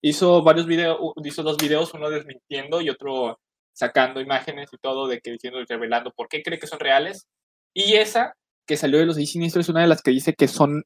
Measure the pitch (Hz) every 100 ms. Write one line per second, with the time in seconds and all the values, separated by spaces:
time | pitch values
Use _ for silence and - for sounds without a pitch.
0 | 147 147 180 175 160 165 165 170 170 165
1 | 160 151 147 143 156 151 151 151 165 160
2 | 151 151 147 135 _ 143 135 165 160 127
3 | 139 131 120 - _ _ _ - 123 143
4 | 131 135 135 135 - 143 143 127 139 131
5 | 135 120 - 120 123 127 120 117 117 117
6 | 123 - 117 151 151 160 151 156 170 170
7 | 165 196 _ _ _ _ _ 180 202 214
8 | 214 233 240 - _ _ - 147 135 147
9 | 165 156 147 170 170 175 170 165 170 156
10 | - 131 151 156 135 - 147 147